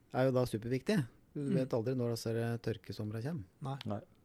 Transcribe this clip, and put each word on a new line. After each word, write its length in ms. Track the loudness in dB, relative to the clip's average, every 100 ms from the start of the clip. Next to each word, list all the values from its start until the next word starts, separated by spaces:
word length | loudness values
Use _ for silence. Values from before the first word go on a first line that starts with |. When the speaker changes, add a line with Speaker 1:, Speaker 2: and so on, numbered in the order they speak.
| _
Speaker 1:
er 100 | 2 4
jo 60 |
da 140 | 4 2
superviktig. 600 | 0 -2 -2 2 0 0 -6 _
Du 60 | -6
Speaker 2:
Mm. 140 | 0 0
Speaker 1:
vet 140 | 2
aldri 220 | 0 2 2
når 140 | 2
disse 180 | 0 0
her 280 | 0 0 0
tørkesomrene 640 | -2 -4 -4 -6 -4 -2
kommer. 200 | -4 -4 -8 -10
Speaker 2:
Nei. 160 | -8 -6 -4
Speaker 3:
Nei. 160 | -4 -6 _